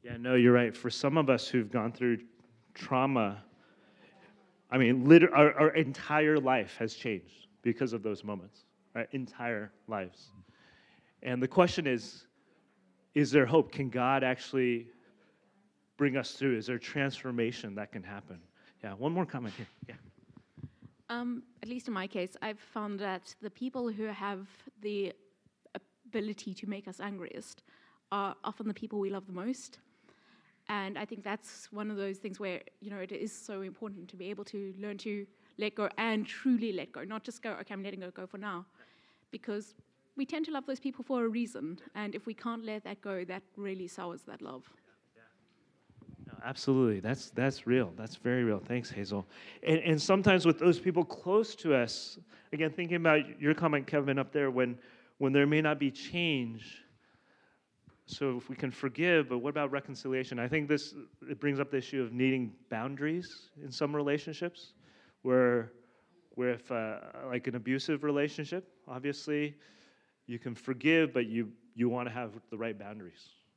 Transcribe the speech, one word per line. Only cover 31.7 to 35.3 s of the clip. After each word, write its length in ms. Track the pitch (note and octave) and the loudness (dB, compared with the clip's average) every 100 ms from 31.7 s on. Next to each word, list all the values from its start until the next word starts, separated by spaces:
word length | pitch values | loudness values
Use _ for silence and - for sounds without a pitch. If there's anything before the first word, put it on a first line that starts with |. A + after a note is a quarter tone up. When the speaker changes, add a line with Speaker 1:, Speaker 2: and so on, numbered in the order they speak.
Speaker 2:
one 200 | G#3 G#3 | -8 -6
of 60 | G#3 | -4
those 200 | G3 F#3+ | -6 -6
things 220 | G#3 F#3+ | -10 -8
where, 220 | G3 F3 - _ | -8 -8 -12 _
you 100 | G3+ | -14
know, 80 | G3+ | -10
it 140 | F#3 | -10
is 200 | G3+ G#3+ | -8 -8
so 300 | - - G3 | -10 -12 -10
important 460 | F#3+ F#3 G#3+ G3 F3+ | -10 -12 -14 -12 -16
to 60 | F3+ | -14
be 140 | F#3 | -12
able 160 | G3+ G3+ | -10 -10
to 280 | G3+ G3 F#3+ | -10 -10 -10
learn 180 | G#3 G3+ | -10 -8
to 280 | A3 G#3 G3+ | -8 -8 -10